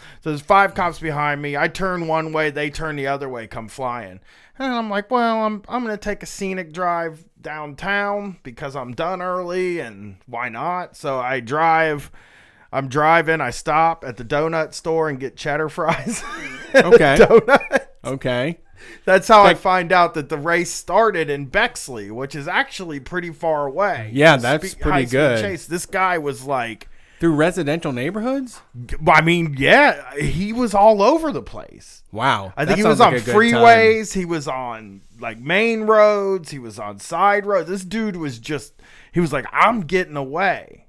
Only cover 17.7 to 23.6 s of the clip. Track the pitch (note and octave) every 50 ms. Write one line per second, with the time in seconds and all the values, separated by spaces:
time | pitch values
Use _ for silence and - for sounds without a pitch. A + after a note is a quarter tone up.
17.7 | - C4 - - - - - B2+ C3 C#3 - C3 B2 A#2+ B2+ D3+ E3+ - - _
18.7 | - - - - - - - - F#3 F#3+ F#3+ - A3+ G#3 G3+ G3 - - - G3
19.7 | F#3 F#3 F3+ E3+ F#3 F3+ F3 E3+ E3+ D#3+ C#3+ C3+ D#3+ D3+ C#3+ E3 E3+ F3 F3 E3+
20.7 | - - - - F3 G3 A3+ A3 G3 E3+ D#3+ C#3+ C#3+ C#3 C#3+ C3 - F#3+ A3 B3
21.7 | - - - - C3 A2 G#2 G2 G#2+ A#2 C3+ C#3 C#3 D#3 C#3 D#3+ F3+ G#3+ C4+ C4+
22.7 | - - F#3+ E3+ D3+ C#3+ B2+ - - F3+ F3 E3+ D#3+ C#3+ - E3 D#3 D3